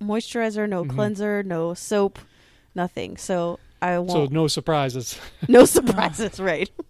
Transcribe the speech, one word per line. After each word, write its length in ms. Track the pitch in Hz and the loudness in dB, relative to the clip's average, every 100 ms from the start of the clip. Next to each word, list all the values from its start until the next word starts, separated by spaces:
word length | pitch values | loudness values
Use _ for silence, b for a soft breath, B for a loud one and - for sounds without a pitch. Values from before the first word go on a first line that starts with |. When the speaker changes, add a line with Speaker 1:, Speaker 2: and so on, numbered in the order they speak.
Speaker 1:
moisturizer, 680 | 208 220 - 240 220 208 208 | -4 -4 -4 -4 -2 -2 -2
no 160 | 185 | -2
Speaker 2:
Mm-hmm. 100 | 151 131 | -4 -2
Speaker 1:
cleanser, 460 | 208 202 208 202 | -2 -2 -2 -2
no 320 | 196 165 165 | -2 -4 -4
soap, 440 | 175 - 208 196 - - b b b b | -6 -2 2 2 -2 -18 b b b b
nothing. 420 | 180 180 - 92 - | -6 -6 -6 -10 -10
So 420 | - 180 170 175 - _ | -4 -2 -2 -6 -14 _
I 140 | 180 175 | -2 -2
Speaker 2:
So 40 | |
Speaker 1:
won't. 300 | 180 175 139 | 0 0 0
Speaker 2:
no 140 | 156 151 | 0 0
surprises. 680 | 160 - 151 135 127 117 - - | 0 0 0 0 -4 -10 -12 -16
<laughs> 160 | - 156 | -8 6
Speaker 1:
No 160 | 247 285 | 8 10
surprises, 720 | - 240 196 170 160 208 - | 6 2 0 -2 -4 -6 -2
right? 300 | 185 151 180 - | -2 -2 -4 -8